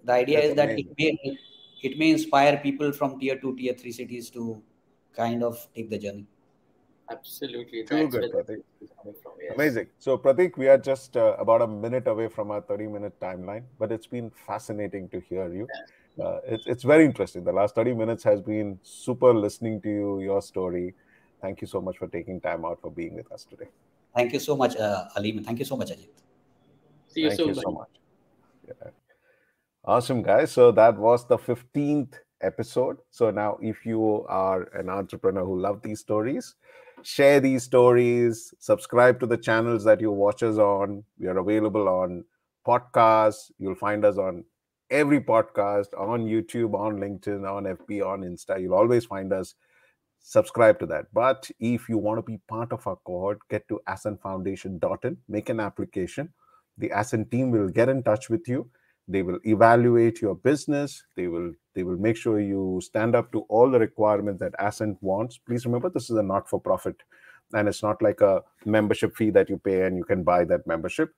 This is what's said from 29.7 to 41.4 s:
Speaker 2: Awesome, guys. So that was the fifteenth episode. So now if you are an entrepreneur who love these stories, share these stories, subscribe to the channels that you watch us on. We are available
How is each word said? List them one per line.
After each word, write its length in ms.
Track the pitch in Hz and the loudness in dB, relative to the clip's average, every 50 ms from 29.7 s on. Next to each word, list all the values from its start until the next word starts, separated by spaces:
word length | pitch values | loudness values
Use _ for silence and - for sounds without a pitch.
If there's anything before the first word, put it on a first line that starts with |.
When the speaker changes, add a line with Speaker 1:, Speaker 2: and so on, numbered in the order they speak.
| _ _ - | _ _ 0
Speaker 2:
Awesome, 380 | - 104 123 120 - 135 120 | 2 2 2 2 0 -4 -2
guys. 300 | 95 90 98 123 156 156 | 2 4 4 4 4 2
So 180 | - 127 123 120 | 6 8 8 8
that 240 | 113 113 110 117 110 | 10 8 6 6 6
was 300 | 101 104 113 120 120 123 | 4 4 4 4 4 4
the 120 | - 120 117 | 0 0 0
fifteenth 800 | - - 120 123 - _ _ 147 147 143 147 147 127 127 - - _ _ _ _ | 0 -4 -6 -6 -6 _ _ -4 -2 0 0 -2 -2 -6 -12 -20 _ _ _ _
episode. 580 | - 95 - - 113 - - 135 127 147 - - _ _ | -6 -4 -4 -4 -10 -4 -2 -2 -2 -2 -4 -8 _ _
So 200 | _ - 120 110 | _ 0 0 2
now 280 | 98 104 104 107 - - | 2 0 -2 -4 -4 -4
if 240 | - 113 107 - - | -6 -8 -8 -6 -6
you 420 | 113 113 110 110 107 104 104 - - | -4 -2 0 2 2 0 0 -2 -4
are 340 | - 95 95 95 95 95 87 - - | -2 -2 0 0 0 -2 -4 -6 -8
an 140 | 95 92 90 | -8 -6 -4
entrepreneur 560 | 95 101 95 - - 90 - 95 95 98 90 | -4 -6 -6 -8 -10 -2 -2 0 0 0 -4
who 140 | 95 95 90 | -2 -2 -2
love 220 | 95 101 101 104 | -2 -2 -4 -6
these 180 | - 107 107 - | -8 -10 -10 -10
stories, 560 | - - 107 107 107 123 143 254 - - _ _ _ - - - - - _ - | -6 -4 -2 -2 0 -2 -4 -6 -8 -10 _ _ _ -20 -20 -20 -20 -20 _ -20
share 380 | - - - - 139 139 143 143 | -16 -8 0 4 6 6 6 6
these 220 | 131 135 131 127 | 4 4 0 0
stories, 880 | 123 - - 123 123 123 120 120 120 120 120 120 120 117 113 113 - - - _ | -2 2 4 6 8 8 8 6 4 4 2 2 2 0 -2 -4 -12 -20 -20 _
subscribe 600 | - - - - - - - 120 123 127 123 123 | 0 0 0 0 0 0 4 6 6 6 6 4
to 60 | 127 | 0
the 120 | 113 120 113 | -2 -2 -2
channels 460 | - - 113 113 113 117 120 107 101 | 0 0 0 0 2 0 -2 2 4
that 160 | 110 107 101 | 4 4 4
you 100 | 110 107 | 4 -2
watch 320 | 101 98 101 104 104 - | 0 2 2 2 2 0
us 160 | 120 113 107 107 | -2 -2 2 2
on. 460 | 104 101 101 98 101 101 101 101 104 _ _ _ | 2 2 2 0 -2 -4 -6 -12 -14 _ _ _
We 100 | - 92 | -6 -4
are 100 | 92 | -2
available 500 | 95 | -2